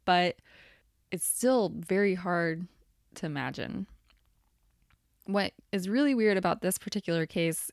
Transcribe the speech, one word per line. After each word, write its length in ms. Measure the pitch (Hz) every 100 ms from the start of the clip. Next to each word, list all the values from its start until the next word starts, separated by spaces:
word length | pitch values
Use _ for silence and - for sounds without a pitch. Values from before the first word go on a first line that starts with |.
| -
but 320 | 180 180 - _ - - _ _ _ -
it's 140 | 180 -
still 460 | - 247 254 190 -
very 400 | 170 196 202 185
hard 520 | 180 175 170 165 180 _ _ _ _ -
to 120 | 160
imagine. 580 | 143 131 131 - - 196 - _ _ _ _ _ _ _ _ _ _ _ _ -
What 280 | 202 196 - -
is 160 | 202 185
really 260 | 233 285
weird 240 | 254 214 190
about 240 | 180 -
this 160 | 185 190
particular 480 | - 208 - 170 160
case 460 | 170 165 160 -